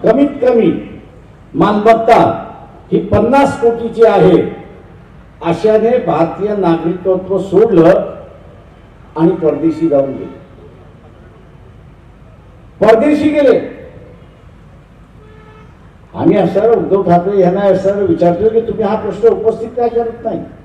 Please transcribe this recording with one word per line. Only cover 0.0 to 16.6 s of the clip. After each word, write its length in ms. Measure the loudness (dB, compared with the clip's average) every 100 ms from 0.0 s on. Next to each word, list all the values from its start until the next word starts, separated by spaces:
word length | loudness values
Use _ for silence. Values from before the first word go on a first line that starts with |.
कमीत 260 | 0 2 0 0
कमी 300 | 0 2 0 -2 -10 -18 -20 -20 -20 -20 -14
मालमत्ता 680 | -2 0 2 2 2 4 4 2 -2 -10 -18 -20 -20 -4
ही 80 | -4 0
पन्नास 500 | 0 2 2 2 0
कोटीची 440 | -2 -2 -6 2 4
आहे, 340 | 4 4 4 0 -10 -18 -20 -20 -20 -20 -20 -20 -10
अशाने 560 | -6 -2 0 2 2 0 -2
भारतीय 500 | -2 -2 -2 -6 -2
नागरिकत्व 800 | 0 0 -2 -4 -2 -2 -2 -6
सोडलं 760 | 0 2 4 4 4 2 -2 -12 -18 -20 -20 -20 -20 -20 -20 -20 -16 0
आणि 140 | 0 2
परदेशी 500 | -2 0 -4 -2 0
जाऊन 240 | 0 -2
गेले, 220 | -6 -12 -16 -20 -20 -20 -20 -20 -20 -20 -20 -20 -20 -20 -20 -20 -20 -20 -20 -20 -20 -20 -20 -20 -20 -20 -2
परदेशी 480 | 2 4 4 2 0
गेले. 300 | 2 2 2 -2 -14 -20 -20 -20 -20 -20 -20 -20 -20 -20 -20 -20 -20 -20 -20 -20 -20 -20 -20 -20 -20 -20 -20 -18 -2
आम्ही 220 | 0 2
असं 340 | 0 0